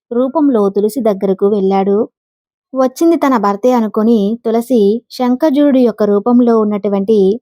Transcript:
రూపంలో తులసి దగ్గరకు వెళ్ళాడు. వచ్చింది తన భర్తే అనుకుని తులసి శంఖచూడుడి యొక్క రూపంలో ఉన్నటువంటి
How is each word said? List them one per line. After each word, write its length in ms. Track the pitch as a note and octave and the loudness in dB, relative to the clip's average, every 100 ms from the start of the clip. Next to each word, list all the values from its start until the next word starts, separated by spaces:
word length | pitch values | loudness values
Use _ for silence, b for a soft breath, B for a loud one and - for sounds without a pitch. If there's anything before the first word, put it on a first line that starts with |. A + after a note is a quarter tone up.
| _ | _
రూపంలో 560 | A#3+ C4 D#4+ C#4+ A#3 G3+ | -4 -2 0 0 2 0
తులసి 320 | G3+ G#3+ C#4 | 0 -2 -2
దగ్గరకు 460 | A3 G3 G3 F#3+ G3+ | -2 -2 -2 0 0
వెళ్ళాడు. 600 | G#3 F#3+ G3 G3 G3+ C#4 _ _ _ _ _ _ | 0 0 0 0 0 -2 _ _ _ _ _ _
వచ్చింది 420 | C4 C4 - E4 D#4+ | -4 -4 0 0 2
తన 200 | C#4+ B3 | 0 0
భర్తే 360 | G3+ G3+ B3+ | 0 0 0
అనుకుని 680 | B3 A3 A3 A3 A#3 G3+ A#3 | 0 -2 -2 0 2 0 -4
తులసి 600 | A3+ A3+ A#3 B3 G3+ A#3 - | -2 -4 0 0 2 0 -6
శంఖచూడుడి 680 | - B3 B3+ D#4+ C#4 D4 C4 | -6 -4 0 0 2 2 2
యొక్క 220 | A#3+ G#3 | 2 0
రూపంలో 580 | G#3 G3+ A#3+ A#3+ A#3 A3+ | 0 0 2 2 2 2
ఉన్నటువంటి 800 | G#3+ G#3 G#3 G3 G3 G#3+ F#3+ A3 | 0 -2 -2 -4 0 2 2 0